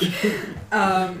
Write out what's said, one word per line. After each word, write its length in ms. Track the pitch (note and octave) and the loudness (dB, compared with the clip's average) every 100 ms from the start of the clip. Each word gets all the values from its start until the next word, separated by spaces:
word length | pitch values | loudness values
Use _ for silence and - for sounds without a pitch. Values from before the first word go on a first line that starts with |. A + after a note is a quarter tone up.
| F3+ - G#3+ G#3 - - - | -2 0 0 0 -6 -10 -2
ähm, 380 | G#3+ G3 F#3 F3+ F3 | 2 4 2 0 -4